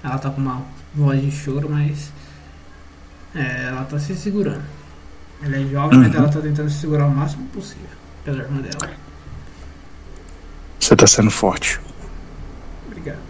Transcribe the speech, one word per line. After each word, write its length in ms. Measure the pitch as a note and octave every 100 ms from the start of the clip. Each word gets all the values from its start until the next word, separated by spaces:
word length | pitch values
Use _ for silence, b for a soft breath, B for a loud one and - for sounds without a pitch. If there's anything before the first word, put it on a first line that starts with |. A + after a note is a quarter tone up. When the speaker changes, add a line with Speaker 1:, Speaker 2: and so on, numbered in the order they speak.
Speaker 1:
Ela 140 | C#3 C3+
tá 120 | C#3
com 120 | C#3
uma 200 | C3+ B2+ C3 - - D3
voz 260 | C#3+ C3+
de 100 | C#3
choro, 380 | C#3+ - C3+ D3
mas, 420 | D3 D3 - - - b b b b - - - - - - - E3
é, 320 | B2+ B2+ B2+
ela 160 | C3 C3+
tá 140 | D3
se 160 | - F#3
segurando. 480 | G#3 G3+ E3 C#3+ - - - - - - - -
Ela 140 | D3 C3+
é 100 | C3+
jovem, 320 | C#3 C#3+ C3
mas 120 | A#2
Speaker 2:
Uhum. 60 | -
Speaker 1:
ela 100 | D3
tá 120 | D3
tentando 280 | D3+ D3 D3+
se 100 | -
segurar 260 | D#3+ D3+ C#3+
o 60 |
máximo 340 | C3+ D3 - -
possível 380 | - F#3 - - - - - -
pela 140 | C3
irmã 220 | A#2+ C#3
dela. 300 | C3+ - - - - - - - - - - - - - - - - - - - - -
Speaker 2:
Você 160 | - A#2+
tá 100 | A2+
sendo 220 | - G#2+
forte. 480 | - G2+ - - - - - - - - - - - - - -
Speaker 1:
Obrigado. 320 | - D#3+ D3